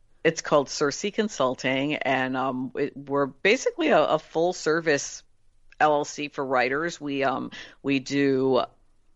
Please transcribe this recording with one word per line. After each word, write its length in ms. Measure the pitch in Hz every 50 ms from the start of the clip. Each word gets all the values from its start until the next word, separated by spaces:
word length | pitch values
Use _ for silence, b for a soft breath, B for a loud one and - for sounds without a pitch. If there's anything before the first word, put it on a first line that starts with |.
| _ _ _ _ -
it's 180 | 160 160 -
called 260 | - - 160 147 135 -
Circe 380 | - - 156 143 - - - 208
Consulting, 840 | - - 214 214 - - 135 127 131 - - 131 131 135 139 147 151
and, 420 | - - 135 135 131 131 127 131
um, 360 | 131 131 135 127 127 131 123 -
it, 220 | - 143 131 -
we're 300 | 131 143 139 139 143 143
basically 600 | 135 - - - 190 226 262 - 494 466 - 320 311
a, 140 | 220 160
a 160 | 147 - 151 160
full 340 | - - - 165 165 180
service 680 | 175 - - 156 151 170 160 165 143 139 - - - - - _ _ _ _ _ _ _ _ - - -
L 140 | 147 151 151
L 100 | 147 147
C 240 | - - - 147 143
for 160 | - - 139
writers. 560 | 131 135 123 120 127 135 147 165 170 165 -
We, 240 | 147 147 139 139 135
um, 260 | 131 131 123 123 - B B B B B B
we 180 | - 135 139 135
do 600 | 131 - 139 143 139 139 135 131 131 131 131 127 - - _ _ _ _ _ _ _ _ _